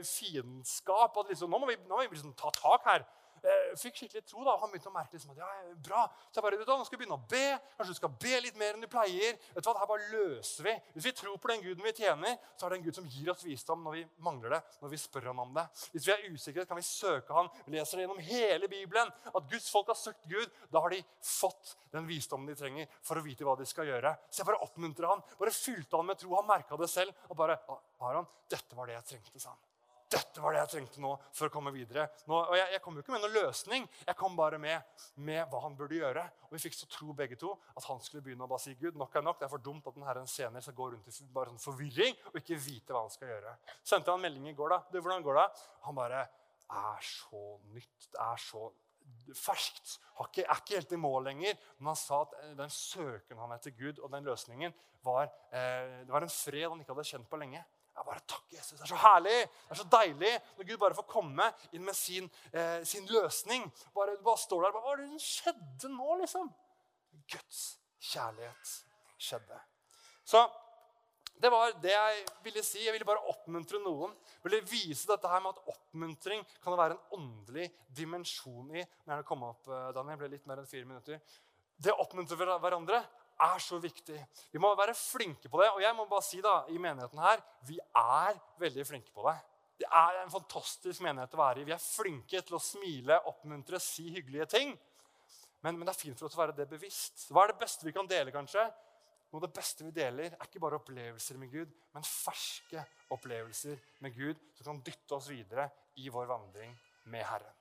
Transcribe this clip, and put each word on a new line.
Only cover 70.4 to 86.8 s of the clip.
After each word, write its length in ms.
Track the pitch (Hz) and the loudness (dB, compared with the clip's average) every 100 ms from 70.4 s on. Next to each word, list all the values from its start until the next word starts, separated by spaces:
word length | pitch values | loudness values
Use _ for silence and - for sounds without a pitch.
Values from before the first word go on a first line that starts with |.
| 233 - - - _ _ _ _ - _ | 8 4 -20 -20 _ _ _ _ -20 _
det 160 | 240 | 6
var 240 | 233 233 190 | 8 4 2
det 100 | 175 | 4
jeg 320 | 208 214 214 190 - | 4 4 0 -6 -10
ville 220 | 220 214 | -6 -4
si. 220 | 208 196 220 | -4 -2 -2
Jeg 100 | 220 | -2
ville 80 | |
bare 240 | 208 208 - | 2 2 2
oppmuntre 560 | - - 170 165 202 | -6 -6 -8 -4 -4
noen. 320 | 202 147 185 214 - | -2 -2 -4 -8 -20
Jeg 160 | - 175 | -10 0
ville 160 | 214 | 0
vise 480 | 190 233 185 143 190 | 2 -4 -4 -6 0
dette 160 | 202 185 | 2 4
her 160 | 180 | 2
med 80 | 190 | 0
at 200 | 185 - - | -6 -12 -12
oppmuntring 720 | _ 160 165 156 185 214 196 - | _ -8 -8 -8 -6 -6 -6 -8
kan 160 | 180 180 | 0 4
være 160 | 160 170 | 4 4
en 240 | - 196 | -8 -10
åndelig 480 | 139 110 101 139 175 _ _ 131 | -10 -14 -12 -8 -8 _ _ -10
dimensjon 720 | 160 175 165 - 131 120 135 | -8 -6 -6 -8 -10 -14 -10
i. 80 | 165 175 _ | -10 -10 _
Må 80 | - | -8
gjerne 160 | 147 143 | -6 -4
komme 240 | 151 120 | -6 -6
opp, 160 | 117 131 | -12 -10
eh, 240 | 131 131 | -8 -6
Daniel. 240 | 131 139 151 | -6 -8 -8
Det 80 | |
ble 120 | 143 139 | -10 -12
litt 100 | 139 | -12
mer 160 | 135 | -12
enn 80 | 135 | -10
fire 160 | 135 127 | -14 -12
minutter. 320 | 131 131 151 _ - _ _ _ _ | -16 -14 -14 _ -20 _ _ _ _
Det 160 | 160 | 0
å 80 | 214 | 2
oppmuntre 360 | - 180 165 165 | 0 -2 -6 -2
hver-, 160 | 185 175 | 0 2
hverandre 400 | 170 175 165 233 226 - _ _ | 2 0 2 0 0 -18 _ _
er 220 | 160 185 | 6 6
så 140 | - 175 | -2 -4
viktig. 380 | 165 - - 151 135 - - | -6 -8 -14 -14 -14 -20 -10
Vi 80 | 156 | 4
må 140 | 196 196 | 6 8
være 160 | 202 | 4
flinke 560 | 233 - 262 202 139 127 | 2 -4 -2 -4 -4 -2
på 140 | 151 | 6
det, 80 | 208 | 6
og 80 | 196 | 8
jeg 160 | 208 226 | 2 2
må 80 | 208 | 0
bare 140 | 202 - | 0 0
si 160 | 180 | 0
da, 140 | 208 180 160 | 4 4 4
i 80 | 165 | -4